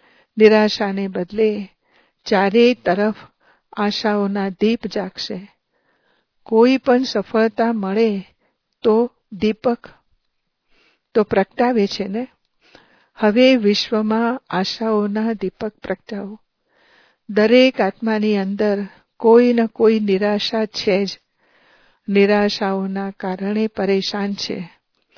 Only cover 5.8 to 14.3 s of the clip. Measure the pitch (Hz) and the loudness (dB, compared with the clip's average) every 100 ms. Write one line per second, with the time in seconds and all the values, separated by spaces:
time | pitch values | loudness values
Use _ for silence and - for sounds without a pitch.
5.8 | _ _ _ _ _ _ - 220 247 262 | _ _ _ _ _ _ -2 2 4 2
6.8 | 269 247 262 214 - 220 226 226 226 226 | 2 0 0 -6 -2 -2 0 0 -2 -2
7.8 | 190 208 226 196 - _ _ _ _ _ | -4 0 0 -2 -10 _ _ _ _ _
8.8 | 233 220 240 - _ 190 214 208 247 233 | 0 2 0 -8 _ -4 -4 -2 -4 -4
9.8 | - _ _ _ _ _ _ _ _ _ | -10 _ _ _ _ _ _ _ _ _
10.8 | _ _ _ 226 202 208 196 - 247 233 | _ _ _ -2 0 0 -2 -2 0 0
11.8 | 196 - 196 214 254 _ _ _ _ - | -2 -4 -8 -8 -10 _ _ _ _ -20
12.8 | _ _ _ - 214 220 254 254 202 202 | _ _ _ -2 2 4 4 4 2 0
13.8 | - 220 214 220 233 | -2 -4 -2 -2 -2